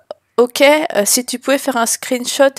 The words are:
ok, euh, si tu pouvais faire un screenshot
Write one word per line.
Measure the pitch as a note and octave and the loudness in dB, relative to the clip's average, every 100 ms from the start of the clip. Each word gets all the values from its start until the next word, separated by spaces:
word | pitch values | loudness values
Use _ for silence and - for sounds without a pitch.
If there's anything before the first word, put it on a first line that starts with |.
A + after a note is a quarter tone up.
| _ - _ - | _ -20 _ 0
ok, | A#3+ - | 0 4
euh, | C#4 D4+ - - G3+ | 4 4 0 -2 0
si | B3+ | -2
tu | B3 B3+ | -4 -6
pouvais | - C#4 | -2 -2
faire | C#4 A#3+ | -2 -2
un | A#3 | -2
screenshot | - - B3 B3 - C#4 | -4 -4 -4 -4 2 0